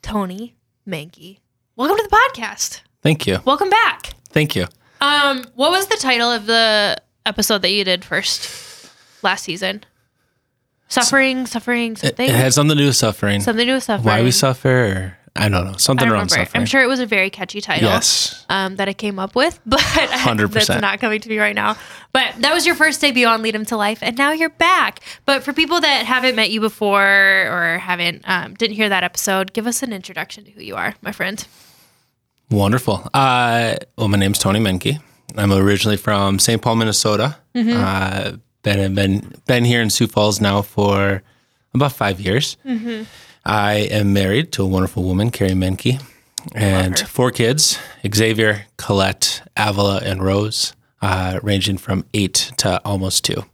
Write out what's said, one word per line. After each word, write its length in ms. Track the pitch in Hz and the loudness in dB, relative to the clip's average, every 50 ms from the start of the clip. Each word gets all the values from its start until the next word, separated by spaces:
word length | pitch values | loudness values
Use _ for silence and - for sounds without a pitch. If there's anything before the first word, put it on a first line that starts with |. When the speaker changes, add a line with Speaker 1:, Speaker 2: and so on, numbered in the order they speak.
| - | -10
Speaker 1:
Tony 500 | - 220 208 196 185 180 196 226 240 _ _ _ _ _ _ _ - | -6 -6 -4 -6 -6 -8 -12 -14 -16 _ _ _ _ _ _ _ -10
Menke, 520 | 185 156 147 165 - _ 156 175 196 _ _ _ _ _ _ _ _ | -10 -10 -10 -12 -18 _ -20 -20 -20 _ _ _ _ _ _ _ _
welcome 220 | - 247 294 392 415 | -4 0 0 2 0
to 60 | 440 403 | 0 2
the 60 | - | 4
podcast. 640 | 427 494 523 523 - 233 202 - - - - - - _ _ _ _ | 4 4 2 0 -6 -10 -10 -8 -8 -8 -8 -8 -12 _ _ _ _
Speaker 2:
Thank 240 | _ 147 160 151 - - | _ 2 2 2 0 -2
you. 120 | 92 92 - | -2 0 2
Speaker 1:
Welcome 240 | 254 269 294 403 381 | 0 2 2 2 2
back. 420 | 381 440 466 392 - - - - - _ _ - | 4 4 4 2 0 -4 -12 -18 -18 _ _ -2
Speaker 2:
Thank 260 | - 156 151 147 - | 0 0 0 2 0
you. 120 | - 87 - _ _ _ _ _ _ | -4 -4 -6 _ _ _ _ _ _
Speaker 1:
Um, 420 | 277 285 294 294 285 277 277 254 247 - _ | -2 0 2 2 2 0 0 -2 -8 -14 _
what 160 | 240 262 311 | -2 0 2
was 160 | 349 381 392 381 | 2 0 0 -2
the 100 | - - | -4 -2
title 340 | - 262 254 233 233 240 | 0 0 0 2 2 0
of 140 | 240 226 208 | -2 -4 -2
the 500 | 214 226 226 226 220 214 214 208 196 - - _ _ _ _ _ | 0 2 2 4 4 2 2 2 0 -2 -6 _ _ _ _ _
episode 360 | 220 208 - 208 - 226 202 185 | -6 -4 -2 0 0 0 0 0
that 80 | 180 | 0
you 120 | 190 208 196 | 0 0 0
did 220 | 185 180 180 185 | 0 -2 -4 -4
first 420 | - 170 165 190 - - - - - - - - - - - - - - _ _ _ _ _ - | -4 -4 -4 -2 -2 -6 -6 -8 -10 -12 -14 -18 -20 -20 -20 -20 -20 -20 _ _ _ _ _ -2
last 200 | 196 185 196 - | -2 -2 -2 -6
season? 400 | - 160 180 202 185 196 208 - _ _ _ _ _ _ _ _ _ _ _ _ _ _ _ _ _ _ _ _ _ | -10 -8 -6 -6 -6 -8 -8 -14 _ _ _ _ _ _ _ _ _ _ _ _ _ _ _ _ _ _ _ _ _
Suffering, 600 | - 262 240 - - 269 269 262 262 254 262 233 | -2 0 0 4 4 4 2 2 0 -2 -6 -6
suffering, 460 | - 233 - - 240 240 233 226 226 | -8 -8 -4 -2 -2 -2 -2 -4 -6
Speaker 2:
It, 40 | 214 | -4
Speaker 1:
something? 300 | - - 247 - 247 - | -4 -4 -2 0 0 2
Speaker 2:
it 60 | - | 2
had 180 | 120 127 131 127 | 4 4 4 4
something 240 | 147 147 151 156 147 | 4 4 4 4 4
to 60 | 143 | 4
do 40 | 143 | 4
with 80 | 123 | 2
suffering. 460 | - - 113 101 - - 104 101 101 | 2 2 0 0 0 -2 0 0 0
Speaker 1:
Something 240 | 101 226 226 220 240 | 0 0 0 0 0
to 60 | 240 | 0
do 40 | 262 | 0
with 120 | 269 254 - 220 202 117 | -2 0 -2 -2 0 2
Speaker 2:
Why 160 | 113 107 110 | 2 2 4
we 80 | 117 127 | 2 2
Speaker 1:
suffering. 20 | |
Speaker 2:
suffer, 380 | 123 - - 135 127 - - 139 | 2 2 2 2 0 0 2 2
or, 480 | 127 127 123 104 95 95 92 92 90 _ _ _ _ | 4 4 2 2 0 -2 -6 -8 -12 _ _ _ _
I 140 | - 107 104 | -2 0 2
don't 160 | 98 92 92 | 2 0 0
know, 120 | 95 95 92 | -2 -4 -2
something 260 | - - 139 123 - | 0 0 2 2 2
Speaker 1:
I 40 | 117 | 2
don't 40 | 110 | 2
Speaker 2:
around 180 | 101 95 90 | 2 2 0
Speaker 1:
remember. 140 | - - - | 0 0 0
Speaker 2:
suffering. 160 | - - 233 | -2 -2 -2
Speaker 1:
I'm 40 | 240 226 | -2 2
sure 140 | - 269 | 2 2
it 60 | 262 240 | 4 4
was 120 | 269 254 | 2 -2
a 80 | 254 214 | -2 0
very 240 | 220 202 185 196 | 0 0 0 0
catchy 280 | - - 190 180 - 202 | -2 -8 -10 -10 -8 -12
title, 300 | - - 170 156 - - | -4 -2 -2 2 2 2
Speaker 2:
Yes. 560 | 185 185 - - - - - - - - - _ | 2 2 2 0 0 0 -2 -4 -6 -10 -6 _
Speaker 1:
um, 260 | 175 196 190 190 190 | -2 -2 -2 -4 -4
that 120 | 196 196 196 | -4 -4 -4
I 60 | 196 | -4
came 240 | - - 208 202 190 | -6 -6 -8 -6 -6
up 160 | 190 196 - | -8 -4 0
with, 240 | 247 262 330 - - | 2 2 2 0 -4
<laughs> 40 | _ | _
but 140 | 220 233 285 | 0 0 2
Speaker 2:
Hundred 680 | 277 - - 320 302 - - 254 254 247 - 214 208 202 | 2 2 2 0 0 0 0 0 0 0 2 2 0 0
percent. 280 | 208 113 - 208 - - | 2 0 0 2 0 0
Speaker 1:
that's 20 | |
not 180 | 208 196 196 - | 0 -2 -2 -2
coming 200 | - 226 214 214 | -2 -2 -2 -4
to 60 | 214 226 | -4 -4
me 120 | 220 214 | -2 0
right 160 | 214 208 208 | 0 0 0
now. 200 | 208 208 208 214 214 - - - - - _ _ | 0 -2 -2 -2 -4 -8 -20 -20 -20 -20 _ _
But 220 | 254 254 214 - 214 | 0 0 0 -2 -2
that 140 | 233 285 311 | 0 0 2
was 140 | - - 339 | 2 2 0
your 80 | 339 | 2
first 260 | - 311 311 285 - | 4 2 2 2 2
debut 240 | - 285 226 247 240 | 0 0 2 4 4
on 160 | 233 226 220 | 4 4 2
Lead 140 | 220 226 214 | 0 -2 -4
'em 100 | 214 214 | -4 -4
to 120 | - 240 220 | -4 -2 -2
Life, 220 | 208 208 220 - - | 0 -2 -2 -2 -4
and 120 | 226 233 | -6 -2
now 160 | 240 277 285 | 0 0 0
you're 180 | 311 311 330 320 | 2 0 -2 -4
back. 500 | 311 _ 330 339 370 349 277 208 - - - - - - _ | 0 _ 2 2 4 4 2 0 -2 -8 -18 -20 -20 -10 _
But 180 | - 277 269 262 | 0 0 0 0
for 100 | - 269 | -4 -2
people 280 | 302 320 277 339 349 | -2 0 2 2 0
that 240 | 320 302 277 247 226 | 2 2 2 2 0
haven't 300 | 226 254 254 247 262 247 | 0 0 0 2 0 0
met 160 | 220 220 190 | 2 0 0
you 100 | 214 220 | 0 0
before 400 | 214 220 208 - 214 202 196 202 | -2 -2 -2 -2 -2 2 4 4
or 760 | 196 196 196 196 196 196 190 190 185 - - 175 170 170 165 180 | 4 6 6 6 6 6 4 4 2 0 -2 -2 0 0 -2 -2
haven't, 400 | 185 185 180 175 175 170 170 - - - | -2 -4 -4 -2 -2 -4 -4 -6 -6 -4
um, 260 | 190 180 165 - 185 | -4 -4 -4 -6 -6
didn't 220 | - 226 226 214 | -4 -4 -4 -2
hear 120 | 208 220 208 | -2 0 0
that 160 | 202 185 180 | 0 0 -2
episode, 500 | 180 _ - - 214 190 190 190 190 _ | -2 _ -4 -4 -2 0 -2 -2 -2 _
give 120 | - 214 | -6 -4
us 160 | 240 233 - | -4 -4 -4
an 100 | - 247 | -6 -6
introduction 540 | 220 190 185 - 180 160 165 - - - 208 | -8 -10 -12 -12 -10 -10 -10 -10 -12 -20 -20
to 60 | 196 | -20
who 100 | 208 208 | _ -18
you 140 | - - 95 | -14 -10 -8
are, 180 | 95 90 - 202 _ | -4 -4 -6 -6 _
my 100 | - - | -12 -12
friend. 320 | 208 - - - 202 - - - _ - - - _ _ _ _ _ _ _ _ _ _ _ _ _ _ _ _ | -8 -6 -6 -6 -6 -10 -14 -18 _ -20 -20 -20 _ _ _ _ _ _ _ _ _ _ _ _ _ _ _ _
Speaker 2:
Wonderful. 600 | 113 101 101 98 110 127 - - 104 98 - - _ | 0 2 2 2 2 0 0 -2 -4 -4 -6 -4 _
Uh, 640 | 135 135 135 127 123 123 120 117 117 117 113 110 - - _ _ - | 2 2 2 2 2 2 2 2 0 0 0 -2 -4 -8 _ _ -4
well, 100 | 113 104 | -2 0
my 100 | 98 104 | 2 2
name's 200 | 101 98 104 - | 2 0 0 0
Tony 220 | - 101 98 107 | 0 2 2 2
Menke. 400 | 113 101 95 92 - - 139 151 - _ _ _ _ _ - | 2 0 0 0 -2 -2 -4 -4 -6 _ _ _ _ _ -6
I'm 160 | - 101 101 | -2 2 2
originally 460 | 98 95 95 101 101 95 - 110 104 95 | 4 4 4 4 2 2 2 0 0 0
from 420 | - - 107 101 98 98 98 98 | 0 0 0 2 2 0 0 2
Saint 220 | - - 117 110 | 2 2 2 0
Paul, 140 | - 123 113 | 0 0 0
Minnesota. 600 | 113 113 110 104 - - 110 107 104 110 139 151 - _ _ _ | 2 0 0 0 0 0 2 2 2 0 -2 -4 -8 _ _ _
Speaker 1:
Mm-hmm. 180 | 247 226 226 240 | -2 0 0 2
Speaker 2:
Uh, 600 | 240 - 185 - 190 190 190 - - - - - 107 _ _ _ _ | 0 0 0 0 -2 -2 -4 -4 -4 -6 -6 -8 -10 _ _ _ _
been, 340 | _ 107 101 101 98 95 95 | _ 0 0 2 0 0 0
been, 380 | 98 101 98 98 104 - - - - _ - | 2 2 2 2 0 -2 -6 -18 -20 _ 0
been 180 | 127 123 120 | 2 2 4
here 160 | 120 120 120 | 4 2 2
in 80 | 117 107 | 2 0
Sioux 180 | - - 120 110 | 2 0 0 0
Falls 320 | - 113 104 107 104 98 | 2 2 2 2 2 2
now 220 | 104 101 98 101 | 2 2 2 2
for 600 | 98 - - - 101 101 98 98 98 98 98 95 - _ _ _ _ _ _ _ _ _ _ | 0 -2 -2 0 2 2 2 2 2 0 -2 -4 -6 _ _ _ _ _ _ _ _ _ _
about 180 | 123 139 143 | 0 0 0
five 280 | - - - 101 95 87 | 0 -2 -2 -2 -2 -2
years. 380 | 104 92 98 127 151 143 - _ _ | -2 -2 0 0 0 -2 -6 _ _
Speaker 1:
Mm-hmm. 380 | 269 254 226 220 233 233 220 220 226 - - - - - _ _ | -6 -6 -6 -4 -6 -8 -10 -10 -14 -18 -20 -20 -20 -20 _ _
Speaker 2:
I 280 | - 208 - - 104 107 | -2 0 0 2 2 2
am 380 | 104 104 - - 107 104 101 98 | 0 0 0 0 0 0 2 2
married 380 | 101 98 95 98 123 165 - - | 2 2 2 0 0 -2 -4 -4
to 100 | - 98 | -4 -2
a 20 | |
wonderful 380 | 95 92 92 92 95 - - 90 | 0 2 0 0 0 -2 -4 -2
woman, 280 | 92 92 92 104 117 | 0 0 0 0 -2
Carrie 200 | 117 - 101 95 | -2 0 0 0
Menke, 500 | 95 95 92 92 95 92 - 123 123 135 - - - _ _ _ _ - - - - | 2 0 0 0 -2 -2 0 -2 -2 -2 -4 -14 -20 _ _ _ _ -16 -16 -12 -4
and 380 | 107 107 98 95 95 92 92 90 | 0 2 2 2 2 2 0 0
Speaker 1:
Love 60 | - | -2
her. 60 | - - | -4 -4
Speaker 2:
four 240 | - - 127 127 | 0 0 0 0
kids, 460 | 120 - 120 113 131 151 156 - - - - - - - - 101 104 | 2 2 2 2 2 2 2 0 0 -2 -8 -16 -20 -8 -6 -4 0
Xavier, 520 | 104 113 110 113 107 110 107 104 104 107 _ _ - | 2 2 2 4 4 2 2 2 0 -4 _ _ -16
Colette, 640 | - - 104 98 95 95 92 - - - - - - - _ - | -4 0 2 2 2 2 0 -2 -4 -4 -4 -6 -12 -10 _ -2
Avila, 440 | - 104 101 98 101 98 98 95 - | -2 -2 0 0 0 0 0 -2 -2
and 200 | 95 95 92 92 | -4 -4 -2 0
Rose, 500 | 95 98 101 104 110 110 - - - - _ _ _ _ _ | 0 2 0 0 -2 -4 -4 -6 -6 -6 _ _ _ _ _
uh, 380 | - 98 92 95 92 92 92 95 - | -4 -2 -2 -2 -2 -4 -4 -4 -2
ranging 340 | 104 101 98 92 - 98 95 | 0 0 0 0 -2 -4 -4
from 280 | - - 95 95 - _ - | -4 -4 -4 -4 -4 _ -2
eight 380 | 110 101 92 - - - - - - | -2 -2 0 0 -2 -4 -4 -8 -4
to 220 | - 104 90 90 - | -2 -2 -2 -2 -2
almost 380 | 104 101 95 95 95 - - - | -4 -4 -4 -4 -2 -2 -2 -4
two. 180 | - - - - _ | -4 -6 -6 -8 _